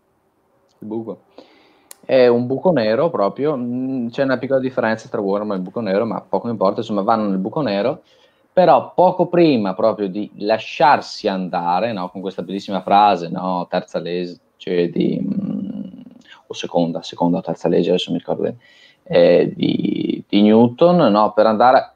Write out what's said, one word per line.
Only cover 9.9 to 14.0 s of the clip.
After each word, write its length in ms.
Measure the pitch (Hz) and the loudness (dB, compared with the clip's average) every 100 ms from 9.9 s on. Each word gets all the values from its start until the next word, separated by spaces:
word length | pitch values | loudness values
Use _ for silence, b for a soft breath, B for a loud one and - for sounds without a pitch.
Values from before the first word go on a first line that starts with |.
| 107 101 | 0 -4
di 220 | 92 104 - | -6 -10 -6
lasciarsi 920 | 101 110 - - 156 131 - - 104 | -2 -2 -2 0 4 4 0 -6 -4
andare, 640 | 95 92 90 85 90 113 | -4 -4 -4 -2 -2 -2
no, 160 | 107 90 | -4 -8
con 100 | 101 | -8
questa 200 | 95 - | -10 -8
bellissima 380 | 90 95 98 95 | -8 -8 -6 -6
frase, 480 | - 101 104 92 82 | 2 4 6 4 -2
no, 380 | 80 92 90 87 | -6 -4 -6 -4
terza 300 | 90 - | -6 -6
legge 880 | 90 | -8